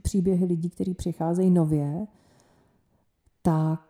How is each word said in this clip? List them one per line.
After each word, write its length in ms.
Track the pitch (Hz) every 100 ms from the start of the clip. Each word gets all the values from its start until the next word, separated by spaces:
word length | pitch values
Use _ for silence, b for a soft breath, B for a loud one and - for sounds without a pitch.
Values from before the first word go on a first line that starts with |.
příběhy 440 | - 196 185 180 180
lidí, 240 | 170 175
kteří 240 | - 190
přicházejí 560 | 180 175 165 165 175 185
nově, 580 | 175 156 151 143 165 208 b b b b b b b b b _ _ _ _
tak, 400 | 180 156 160 160